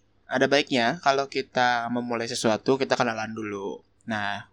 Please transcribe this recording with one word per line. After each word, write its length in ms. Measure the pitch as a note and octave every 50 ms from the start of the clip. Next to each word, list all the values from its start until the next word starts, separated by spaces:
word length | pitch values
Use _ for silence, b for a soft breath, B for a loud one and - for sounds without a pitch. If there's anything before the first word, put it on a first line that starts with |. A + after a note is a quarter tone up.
| _ _ _ _ _ -
ada 160 | - C3 C3+
baiknya 560 | C3+ C#3 C#3+ D3+ - C#3+ B2 A#2 A#2+ D#3 F3
kalau 240 | - C#3+ C3+ C#3 C#3
kita 640 | C3+ - C3+ C3 - - C3 B2 B2 A#2+ A#2+ A#2 A#2
memulai 400 | A#2+ B2 B2 A#2+ A#2+ A2+ A#2 A#2
sesuatu, 480 | B2 A2+ - A#2+ G#2+ G#2+ - - C3+
kita 160 | C3+ C3+ A#2+ B2+
kenalan 400 | - B2+ A#2+ A2+ A2 A2 A2 A2
dulu. 480 | A2 A2 G#2 G2+ G2 G2 G2 D2 - - _ _ _ _
Nah, 400 | A#2 A2 G#2 G2+ G2+ G2+ G2+ - -